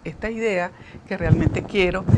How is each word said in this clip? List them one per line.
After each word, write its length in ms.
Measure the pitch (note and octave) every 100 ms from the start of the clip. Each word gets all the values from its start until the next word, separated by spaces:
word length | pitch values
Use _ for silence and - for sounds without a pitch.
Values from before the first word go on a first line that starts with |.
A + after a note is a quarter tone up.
esta 260 | - - G#3+
idea 400 | A3+ A3+ F#3 F3+ - - - -
que 120 | G3
realmente 440 | E3 - D#3+ -
quiero", 440 | - G3+ F3+ F#3 -